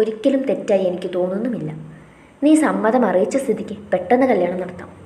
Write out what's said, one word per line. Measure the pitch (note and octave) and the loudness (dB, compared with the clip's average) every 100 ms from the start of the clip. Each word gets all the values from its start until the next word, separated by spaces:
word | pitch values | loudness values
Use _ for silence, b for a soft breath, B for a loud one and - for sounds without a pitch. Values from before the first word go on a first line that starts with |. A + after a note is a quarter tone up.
ഒരിക്കലും | A3 G#3+ C4+ C4 B3 | -2 0 0 2 0
തെറ്റായി | F#3 - F#3+ F#3 | -2 0 0 0
എനിക്ക് | F3+ F3+ | -2 -4
തോന്നുന്നുമില്ല. | F3+ F3+ G3+ B3 F#3+ D#3 D#3 - B B B B B | -2 -2 -2 -4 -6 -8 -10 -16 B B B B B
നീ | D4 D#4 | 4 4
സമ്മതം | B3 F#3+ G#3+ B3 G#3+ | 4 2 2 2 4
അറിയിച്ച | F3+ G#3+ C4+ | 2 2 0
സ്ഥിതിക്ക് | A3+ G#3 - - - | -2 -4 -6 -12 -4
പെട്ടെന്ന് | F#3 - B3 C4 | -2 2 2 4
കല്യാണം | G3+ F3 F#3 | 2 0 -2
നടത്താം. | F3+ - - - | -8 -12 -16 -18